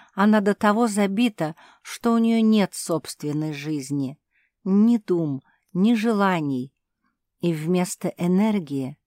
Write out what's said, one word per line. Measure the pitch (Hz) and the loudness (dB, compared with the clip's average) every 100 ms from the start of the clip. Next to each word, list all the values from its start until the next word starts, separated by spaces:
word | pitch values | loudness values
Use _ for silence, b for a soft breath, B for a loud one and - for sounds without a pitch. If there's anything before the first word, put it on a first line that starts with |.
| B | B
она | - 208 214 | 0 4 4
до | 202 | 2
того | 196 214 214 240 | 2 2 2 0
забита, | 202 196 196 247 - 156 160 b b | 0 0 0 -2 -2 -6 -8 b b
что | - - 233 | -18 -4 0
у | 233 | 2
нее | 226 233 | 2 2
нет | 220 214 185 | 4 4 2
собственной | - - 160 - - 147 147 156 | -4 -4 -4 -6 -10 -6 -4 -4
жизни. | 143 147 151 131 143 131 143 _ _ _ _ | -6 -6 -6 -4 -4 -6 -10 _ _ _ _
Ни | 196 196 226 233 | 0 4 4 2
дум, | - 175 156 135 _ _ _ | 0 -2 -2 -6 _ _ _
ни | 175 208 | 0 2
желаний. | 233 226 208 196 180 147 131 131 _ _ _ _ _ _ - | 2 0 0 0 0 -2 -4 -6 _ _ _ _ _ _ -6
И | 175 | -4
вместо | 160 156 180 180 - 180 | -2 -2 -2 -2 -6 -8
энергии | - 175 185 220 208 151 139 131 147 | -4 0 2 2 0 -4 -6 -6 -10